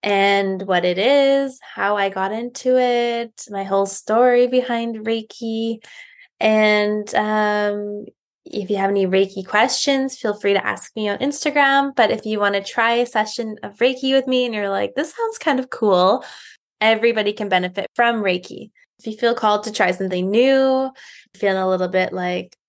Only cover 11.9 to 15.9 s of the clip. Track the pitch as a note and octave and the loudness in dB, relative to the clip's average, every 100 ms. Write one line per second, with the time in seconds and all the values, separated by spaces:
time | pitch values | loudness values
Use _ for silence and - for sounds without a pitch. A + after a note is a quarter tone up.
11.9 | C4+ G#3+ G#3+ G#3+ G#3+ G3+ G3+ G3 - A3+ | 0 0 0 -4 -2 0 -2 -4 -2 0
12.9 | A#3 A#3+ A3 G#3+ - A3+ G#3+ G#3 - B3 | 0 0 -2 -2 -6 -10 -10 -14 -2 0
13.9 | B3+ C4 C4+ C4 B3+ B3 G#3+ G3+ G3 G3+ | 0 0 0 2 0 0 -2 -4 -2 -2
14.9 | G3+ E4 - A4+ A#4 E4+ C4 B3+ - G#3+ | -4 -6 -4 -4 -2 0 -2 -4 -2 2